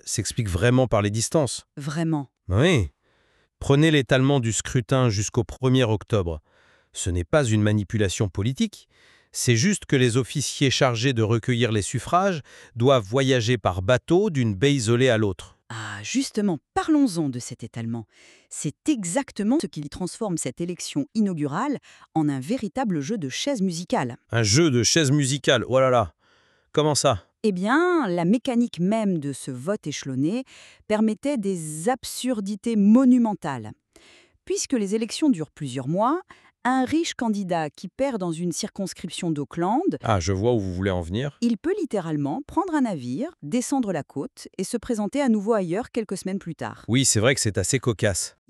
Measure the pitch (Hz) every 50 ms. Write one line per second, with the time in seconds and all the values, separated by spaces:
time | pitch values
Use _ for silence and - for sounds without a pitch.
0 | - - - - - - - - 117 98 87 87 113 123 123 127 131 117 120 104
1 | 101 104 104 113 113 - - 165 143 117 - - - _ _ 147 139 156 139 170
2 | 165 165 160 147 135 - _ _ _ - 90 104 143 185 180 123 92 76 - _
3 | _ _ _ _ _ _ _ _ _ _ _ _ - - 139 139 151 165 151 143
4 | 123 - 143 131 131 135 143 139 117 113 107 - - - - 131 117 - 139 131
5 | 127 120 101 101 101 - - 123 113 - - - 131 131 127 131 127 107 110 101
6 | - - 117 104 87 85 80 76 - _ _ _ _ _ _ _ _ _ - -
7 | - 92 87 87 85 - - 156 143 113 110 107 104 104 107 107 101 - - 107
8 | 104 92 - - 113 92 - - 98 120 135 - 226 208 - - - _ _ _
9 | _ _ _ _ _ _ - - - 127 120 110 127 202 208 - - - 147 135
10 | 127 120 107 135 120 - - 147 - - - - 143 131 - - 147 127 120 110
11 | 117 143 127 110 110 101 120 113 - - 123 117 123 113 110 107 95 - - 120
12 | - - 170 180 190 202 180 147 - - - - - - - 113 120 135 139 123
13 | 101 95 110 139 135 131 131 127 107 117 127 104 - 101 90 98 92 98 127 120
14 | - - 165 185 208 220 156 135 120 110 101 92 135 143 143 135 110 110 120 120
15 | 131 131 113 110 107 101 92 - - - - _ _ - - 113 110 104 104 101
16 | 104 - - 254 269 - - 220 208 202 170 135 - _ _ 381 381 - 311 294
17 | 277 233 165 170 156 139 120 123 - - 120 - - 110 - 120 113 113 117 117
18 | 104 - _ _ - - - _ _ _ - - - 151 - _ - 302 311 226
19 | 185 170 175 269 269 - - - 202 214 262 330 - - - 156 147 147 - -
20 | 185 165 - - 226 202 170 156 - 131 120 - 170 175 175 - - - - 294
21 | 277 - - 226 214 196 180 151 147 139 143 185 254 294 262 175 - - - -
22 | - - - 156 151 147 143 131 127 151 240 262 226 180 - 247 269 214 180 151
23 | 135 147 233 214 151 131 - - - 285 285 214 190 190 165 165 175 - - 202
24 | 143 120 120 - _ _ 110 117 113 101 101 147 175 160 123 120 107 - - 165
25 | 156 131 143 151 139 123 143 135 - 160 139 117 92 - 123 131 131 131 127 120
26 | 104 82 - _ _ _ _ _ _ _ _ _ _ _ - 156 147 151 143 -
27 | - 139 117 92 - _ _ _ - 220 185 180 190 214 254 311 349 359 359 320
28 | 262 190 175 175 170 175 226 254 - 269 240 233 240 233 - 160 175 190 220 226
29 | 214 196 180 160 139 143 131 - - 151 131 123 127 175 208 214 - 156 135 -
30 | - 143 131 127 139 160 214 254 269 - - - - - - _ _ - 214 214
31 | 220 214 214 - - 277 294 240 190 196 190 170 160 156 151 156 165 220 262 247
32 | - - - - - 254 254 214 196 190 214 196 - 233 233 214 196 202 220 254
33 | 269 247 254 247 233 220 196 - - 156 135 120 107 107 107 - _ _ _ _
34 | - - - - _ _ _ _ _ - 370 403 - - 277 233 202 185 208 226
35 | 226 208 - - 320 294 226 160 151 - _ - 151 131 120 135 123 135 165 190
36 | 220 254 311 370 392 - - - _ _ _ _ - 240 254 262 254 254 285 320
37 | 339 - - - 254 226 208 202 202 170 175 165 156 147 - - - 185 - -
38 | 262 285 240 202 180 175 160 160 175 175 156 - - 202 - - 196 165 - -
39 | - 170 - - 190 170 160 143 139 - - 170 175 185 226 285 392 359 160 -
40 | - - 110 92 78 98 98 92 104 120 123 110 98 95 87 90 95 98 92 90
41 | 85 82 92 113 143 143 - _ 233 240 233 - - 311 403 427 339 - - 196
42 | 160 165 156 147 139 135 156 269 302 - - 320 403 370 311 302 254 226 190 143
43 | 120 123 127 165 262 349 - _ - 147 185 254 226 - 285 269 233 196 180 147
44 | 131 - - 135 151 - - - - - - - 190 - - 226 - - 240 208
45 | 208 196 - 277 285 247 220 214 190 214 233 208 185 165 170 208 247 - - 247
46 | 214 - 196 175 - 190 190 190 - 170 151 - 123 107 110 - - - 110 131
47 | 131 - - 110 104 131 143 - - 110 92 104 92 - - 127 - 127 107 -
48 | - 104 92 - - - - _ _ -